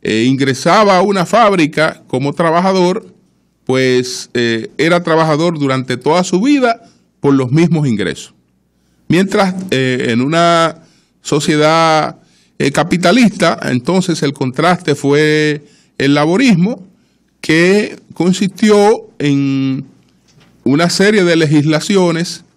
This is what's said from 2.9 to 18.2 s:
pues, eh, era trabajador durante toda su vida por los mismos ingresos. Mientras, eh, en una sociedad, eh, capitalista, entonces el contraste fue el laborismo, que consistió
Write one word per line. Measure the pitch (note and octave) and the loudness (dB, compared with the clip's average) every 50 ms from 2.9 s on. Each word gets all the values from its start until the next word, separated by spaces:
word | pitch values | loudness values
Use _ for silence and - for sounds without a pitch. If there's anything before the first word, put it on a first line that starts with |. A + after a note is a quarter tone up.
| F#3 A3+ - - - _ _ _ _ _ _ _ _ _ _ | 0 -4 -8 -12 -20 _ _ _ _ _ _ _ _ _ _
pues, | - B2+ C3 C3 C3 B2+ B2+ B2+ B2 - - - - _ | -2 -2 0 2 2 2 0 0 -2 -8 -12 -14 -8 _
eh, | B2 A#2+ A#2 A#2 A2+ A2+ - - _ | -4 -2 -2 -2 -4 -6 -10 -6 _
era | C#3 E3 F3 F3 | -2 0 0 0
trabajador | F3 E3+ D#3+ D#3+ D#3+ D#3+ D#3 D3 E3 F3 F3 D3+ | 0 0 0 0 2 2 0 0 0 -2 -2 -2
durante | C#3+ C3+ C3 C3 C3 C3 C3 A#2+ | -2 -2 -2 -4 -4 -6 -8 -4
toda | - D3 D#3 F3+ F#3 | -2 0 0 0 0
su | F#3 - F3+ | 0 -2 -2
vida | G3+ C#4 D4 C#4 B3+ A#3 A3+ A3+ - - _ _ _ _ _ _ | 0 2 2 2 2 0 -2 -4 -8 -20 _ _ _ _ _ _
por | - C#3+ C#3 | 0 0 2
los | C3+ C3 B2 | 2 0 0
mismos | A#2+ D#3 E3+ E3+ E3+ D#3 D3+ C#3 | 0 2 2 2 2 0 0 -2
ingresos. | A#2 G2 G2+ E2+ C#2+ - - - _ _ _ _ _ _ _ _ _ _ _ _ _ _ _ _ | -2 -2 -4 -6 -6 -8 -12 -20 _ _ _ _ _ _ _ _ _ _ _ _ _ _ _ _
Mientras, | D3+ E3 G3 G3 - G#3 G3 F#3+ F#3 F#3+ - - | 0 0 0 0 0 0 0 0 -2 -6 -6 -6
eh, | - C3 C3 B2+ B2+ B2+ B2+ B2 | -4 -2 -2 -2 -2 -2 -2 -2
en | A#2 A#2 | -2 -2
una | B2 C#3 D#3+ E3 E3+ E3+ E3+ E3 E3 E3 D#3+ - _ _ _ _ _ _ _ _ | -2 0 0 2 2 2 2 2 2 0 -2 -6 _ _ _ _ _ _ _ _
sociedad, | _ - - D3 D3 - D#3+ D3+ D3+ D3+ D#3+ E3 E3 D#3+ D#3 D#3 D3+ D#3 D#3+ _ _ _ _ _ _ _ _ _ | _ -4 -4 -2 -2 0 0 2 2 2 2 2 2 2 2 0 0 -2 -8 _ _ _ _ _ _ _ _ _
eh, | D3 D3 | -4 -2
capitalista, | D3 - D3 F3 - F3 F3+ E3+ G3+ B3 B3+ G3+ - - E3+ E3 - - - | 0 -2 -2 0 -2 0 2 2 4 4 4 2 2 0 -2 -2 -2 -2 -4
entonces | C#3+ - B2 B2 - F3 F#3+ F3+ - E3 D3+ - | -4 -4 -4 -2 -2 -2 -2 0 -2 -4 -4 -4
el | C#3+ C#3 | -6 -4
contraste | - C#3 B2+ B2 - D#3+ E3+ F3+ E3+ - - C#3+ | -4 -6 -6 -4 -2 0 0 0 0 0 -4 -4
fue | C#3 - C#3 C#3+ D3 D#3 D3+ D3+ D#3 D3+ D3+ D3 D3 D3 _ _ _ _ _ _ _ | -2 0 0 2 2 2 2 2 0 0 -2 -2 -6 -8 _ _ _ _ _ _ _
el | C3 C#3 C#3+ | 0 0 2
laborismo, | D3 D3 D#3 F3 G3 C4+ C4 G#3+ D#3 F3 G3+ B3+ - - - _ _ _ _ _ _ _ _ _ _ | 2 2 0 0 0 2 2 2 2 2 -2 -4 -8 -12 -20 _ _ _ _ _ _ _ _ _ _
que | - - D#3 D#3+ E3+ F3+ F#3+ G#3 G#3+ - - - _ _ - | -4 -2 0 2 4 4 2 2 0 -4 -8 -16 _ _ -8
consistió | - | -4